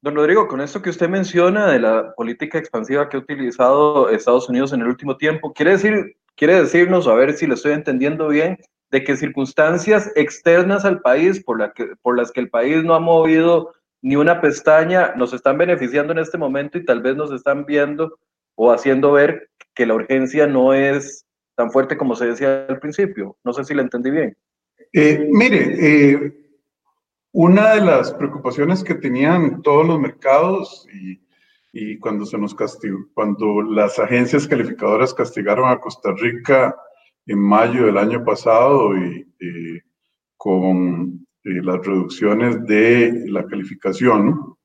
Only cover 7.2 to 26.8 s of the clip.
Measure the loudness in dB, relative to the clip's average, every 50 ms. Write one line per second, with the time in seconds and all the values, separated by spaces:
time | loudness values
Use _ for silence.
7.2 | 4 2 2 -2 -2 -2 -4 -2 -2 -2 -2 -2 -2 -4 -4 -2 -2 -2 -2 -2
8.2 | -2 0 0 0 0 -2 -4 -8 _ _ _ _ _ _ -4 -4 -2 -2 -4 -4
9.2 | -4 -8 -6 -6 -8 -6 0 0 2 2 2 -2 0 2 2 2 2 0 -2 -2
10.2 | -2 -2 -4 -2 _ 4 4 4 4 2 0 0 0 -2 -2 0 0 0 2 2
11.2 | 2 0 0 -2 -4 -6 -4 -4 -4 -6 -6 -10 -12 -12 -12 _ _ -2 0 0
12.2 | -2 -4 -4 -8 -8 -4 -2 -2 0 0 0 0 2 2 2 2 2 4 4 4
13.2 | 4 4 2 4 4 4 2 2 0 -4 -16 _ _ _ _ _ -4 -2 0 2
14.2 | 2 2 2 2 2 -2 -2 0 2 4 4 4 4 2 2 2 0 0 0 -4
15.2 | -4 -4 -4 -2 _ -2 0 2 0 0 0 -2 -2 -4 -2 -2 -2 -2 -2 -4
16.2 | -4 -6 -6 -6 -6 -4 -4 -6 -6 -6 -8 -10 -2 -2 -2 0 0 -4 -2 -2
17.2 | -6 -8 -8 -6 -4 -4 -4 -4 -4 -4 -2 -2 -2 -2 -2 -6 -8 -8 -8 _
18.2 | _ _ _ _ _ _ _ 0 2 4 4 4 2 0 0 2 4 4 4 4
19.2 | 4 2 0 -4 -10 _ _ _ -20 _ _ -4 -2 0 0 -2 -2 -2 -2 -2
20.2 | -2 -2 0 0 0 2 2 2 2 2 2 2 2 0 0 -2 -4 -8 -16 -20
21.2 | _ _ _ _ _ _ _ -4 -4 0 0 0 0 0 -2 -4 -4 -4 -4 -2
22.2 | -2 -4 -4 -2 -2 -2 -2 -2 -4 -8 -8 -8 -8 -10 -4 -4 -4 -4 -4 -8
23.2 | -12 -12 -12 _ _ -8 -8 -8 -8 -4 -4 -4 -4 -2 -4 -6 -4 -4 -2 -2
24.2 | -4 -4 -6 _ _ _ _ _ _ _ _ _ -20 _ 0 4 4 4 4 2
25.2 | 0 2 4 4 4 4 4 2 2 0 0 0 2 4 6 6 6 6 4 2
26.2 | -2 -6 -10 _ _ _ _ _ _ _ _ _